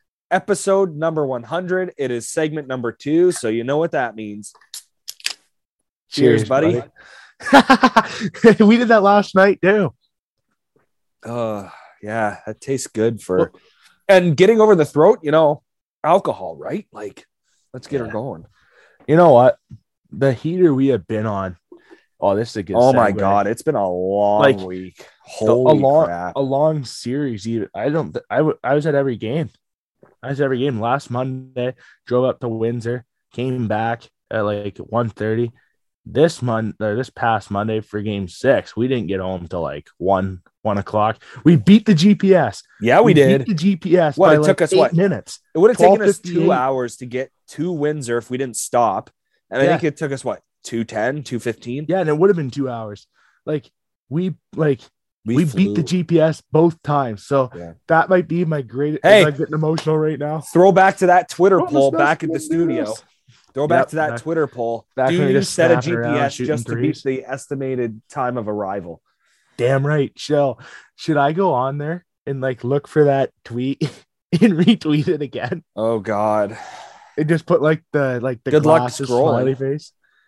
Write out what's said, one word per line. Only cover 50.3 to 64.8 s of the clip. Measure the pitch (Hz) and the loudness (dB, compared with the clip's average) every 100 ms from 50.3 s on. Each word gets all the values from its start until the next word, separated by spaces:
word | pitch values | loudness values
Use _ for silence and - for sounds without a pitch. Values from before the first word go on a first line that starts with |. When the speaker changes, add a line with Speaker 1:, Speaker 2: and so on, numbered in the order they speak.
| 98 _ _ | -10 _ _
Speaker 1:
two | - 117 | -10 -8
ten, | 110 107 113 147 | -6 -4 -4 -4
two | 127 120 | -8 -8
fifteen? | 120 113 120 131 151 | -6 -8 -10 -8 -4
Speaker 2:
Yeah, | 185 | -2
and | 160 | 0
it | 151 | 2
would | 190 | 0
have | 175 | 0
been | 135 | -6
two | 127 131 | -6 -6
hours. | 117 110 104 _ _ _ _ - | -6 -10 -14 _ _ _ _ -8
Like, | 151 - _ _ _ _ | -8 -8 _ _ _ _
we, | 147 185 - _ - | -6 -4 -8 _ -4
like, | 156 131 - _ _ _ | -2 -2 -8 _ _ _
Speaker 1:
We | 107 127 | -4 0
Speaker 2:
we | 165 | 0
beat | 123 202 | 0 0
the | 202 | 0
Speaker 1:
flew. | |
Speaker 2:
G | 143 180 | -2 -4
P | 160 165 | 0 2
S | 160 151 _ | 2 0 _
both | 156 165 160 | 2 2 0
times. | - 147 127 104 - | -4 -2 -2 -6 -2
So | 139 127 87 | 0 0 -6
Speaker 1:
Yeah. | 85 82 - | -16 -14 0
Speaker 2:
that | 160 170 | 2 4
might | 185 - | 2 0
be | 165 165 | -2 -2
my | 151 | -4
greatest. | 117 120 147 156 | -6 -6 -4 0
Speaker 1:
Hey. | 175 208 151 | 6 6 6
Speaker 2:
I'm | 143 | 2
getting | 139 | -4
emotional | 151 156 160 156 156 | -2 -2 -2 -2 0
right | 156 143 | -2 -4
now. | 147 156 | -6 -6
Speaker 1:
Throw | - 165 190 | -2 4 6
back | 190 190 185 | 6 4 4
to | 180 | 2
that | 180 170 | 2 2
Twitter | - 190 190 | 0 4 4
Speaker 2:
What | 349 | 2
was | |
Speaker 1:
poll | 143 139 | 2 2
Speaker 2:
that | - | 2
Speaker 1:
back | 143 160 | 0 0
at | 160 | -4
the | 160 | -6
Speaker 2:
supposed | 156 | -4
to | 165 | -2
do? | 165 123 107 | -2 -2 -6
Speaker 1:
studio. | - - _ _ _ _ | -10 -14 _ _ _ _
Throw | 135 151 | -6 0
back | - | 0
Speaker 2:
Yep, | - | 0
Speaker 1:
to | 156 | -2
that | 151 | -4
Speaker 2:
back, | 120 | -6
Speaker 1:
Twitter | 151 165 143 | -6 -4 -4
poll. | 127 117 113 | -4 -6 -6